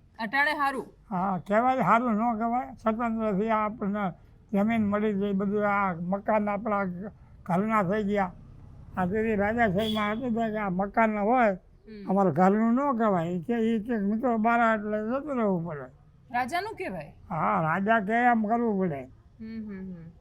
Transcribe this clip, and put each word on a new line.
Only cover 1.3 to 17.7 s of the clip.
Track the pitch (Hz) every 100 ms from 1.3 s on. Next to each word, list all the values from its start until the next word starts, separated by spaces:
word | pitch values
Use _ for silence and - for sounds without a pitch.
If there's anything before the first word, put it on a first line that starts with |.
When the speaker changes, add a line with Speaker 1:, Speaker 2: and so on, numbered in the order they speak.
| 180
Speaker 2:
કહેવાય | - 208 254 262
સારું | 180 226 247
ન | 208 240 214
કહેવાય. | 233 240 269
સ્વતંત્ર | 240 220 220 233 226 220
થયા | 190 220 214
આપણને | 214 220 196 208 190 - - - -
જમીન | 202 214 233 202
મળી | 208 214
ગઈ, | 196 202
બધું | 196 196 208 208
આ | 202 196
મકાન | 165 175 202 208 214 208
આપણા | 202 233 202 190 175 208 - - -
ઘરના | - 175 220 220
થઈ | 180 214
ગયા. | 196 202 180 - - - - - - -
આ | 180
તેથી | 220 226 208
રાજાશાહીમાં | 202 233 220 180 220 214 208 220
હતું | 262
તો | 220
કે | 226 214
આ | 202
મકાન | 180 202 226 220 208
હોય, | 202 254 220
Speaker 1:
હમ. | 185 - - - 214 196
Speaker 2:
અમારે | 190 190
ઘરનું | 143 185 214 226
ન | 240 285 226
કહેવાય. | 220 180 165
ઈ | 180
કે, | 160 233
ઈ | 226 226
કે | 226 226
મિત્રો | 196 220 254 226
બારા | 226 233 226
એટલે | 214 208 214 220
જતું | 269 294 254
રહેવું | 208 180 170
પડે. | 147 127 - - - -
Speaker 1:
રાજાનું | 247 247 339 427 415
કહેવાય? | 349 175 151 - -
Speaker 2:
હા, | 165 196 202
રાજા | 156